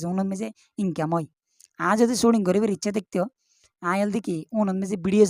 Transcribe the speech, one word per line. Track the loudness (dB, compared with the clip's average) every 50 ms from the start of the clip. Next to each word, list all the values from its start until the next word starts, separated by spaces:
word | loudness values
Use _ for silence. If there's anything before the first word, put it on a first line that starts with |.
জোনত | -6 -4 -2 -2 -2 -4
মেজে | -4 -6 -8 -10 -12 _ _ _ -8 -4 -4
ইনকাম | -4 -2 -2 -2 -2 -2
হয়। | -2 -4 -6 _ _ _ _ _ _ -20 _ _ -4 -2
আ | 0 2 4
যদি | 2 2 2 2
শুটিং | 4 4 4 4 2
করিবার | 2 2 2 2 0 -2
ইচ্ছা | -2 -4 -4 -4
দেখতেও, | -4 -6 _ -4 -4 -4 -4 _ _ _ _ _ _ _ _ _ -8
আই | -4 -2 0 0
হলদি | 0 0 -2 -4 -4
কি, | -4 -6 -6 -6 -6 -2
ওনত | 0 0 0 0 -2
মেজে | -4 -4 -6 -4 -2
ভিডিও | 2 6 6 6